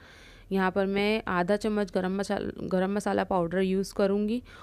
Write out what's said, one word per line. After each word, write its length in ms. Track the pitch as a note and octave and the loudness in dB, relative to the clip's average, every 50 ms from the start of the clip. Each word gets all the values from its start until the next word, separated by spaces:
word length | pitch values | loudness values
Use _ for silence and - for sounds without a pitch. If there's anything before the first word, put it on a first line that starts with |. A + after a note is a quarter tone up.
| - - - - - - - - - - | -12 -20 -20 -20 -20 -20 -20 -18 -8 -4
यहाँ 200 | F#3+ F#3+ F#3+ F#3 | 0 2 2 2
पर 140 | F3+ G3+ G3 | 2 2 0
मैं 340 | F#3+ G3 G3+ G3+ G#3 G#3+ A3 - - | 2 2 2 2 2 2 0 0 0
आधा 260 | F#3 F3 F3 F3 G#3 | 0 0 2 2 2
चम्मच 340 | G#3 - A3 G#3+ G#3 G#3 - - | 0 0 0 0 0 0 0 0
गरम 240 | F#3+ F#3 F#3 F#3+ | -2 0 0 -2
मसाला, 500 | G3 G3+ - G3+ G3 - - - - - E3 | -2 -2 -2 -2 -4 -4 -6 -6 -8 -4 -2
गरम 220 | F#3 F#3 F#3 F#3+ | 0 0 2 0
मसाला 320 | G3+ G#3 - G#3 G3 G3+ F#3+ | 0 -2 0 0 0 0 0
पाउडर 360 | - G3 F#3 E3+ E3+ F3 F#3 | 2 2 0 0 0 0 0
यूज़ 320 | F#3+ F#3+ F#3+ F#3+ G3 - - | 2 2 2 0 -2 -2 0
करूँगी 480 | - G3+ G3 G3 G#3 G#3 G#3 A3+ B3 B3 - - - | 0 2 2 2 2 0 0 -2 -4 -6 -10 -18 -20